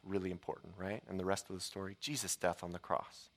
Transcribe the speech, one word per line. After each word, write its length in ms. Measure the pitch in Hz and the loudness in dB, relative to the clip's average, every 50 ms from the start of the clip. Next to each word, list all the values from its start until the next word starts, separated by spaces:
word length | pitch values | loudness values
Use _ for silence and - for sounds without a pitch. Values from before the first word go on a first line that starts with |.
| - | -4
really 260 | 92 98 98 92 92 | 0 2 2 2 2
important, 440 | 92 87 - - - - - - 87 | 0 -2 -4 -6 -6 -6 -8 -12 -8
right? 260 | 87 92 95 104 - - - | -4 -2 -2 -2 -2 -4 -4
And 100 | 95 95 | -2 2
the 60 | 92 | 4
rest 240 | 95 98 - - - | 4 4 2 2 -2
of 60 | 98 | -6
the 80 | 90 | -6
story, 340 | - - - 98 95 95 101 - | -4 -4 -4 -4 -4 -6 -6 -6
Jesus' 380 | - 143 147 135 - 90 - | -4 -2 0 0 0 0 2
death 260 | - - 90 85 - | 4 4 4 4 2
on 100 | - 87 | 0 -4
the 60 | 87 87 | -4 -4
cross. 520 | - - 85 - - - - - - - _ | 0 2 2 2 2 -2 -10 -16 -18 -20 _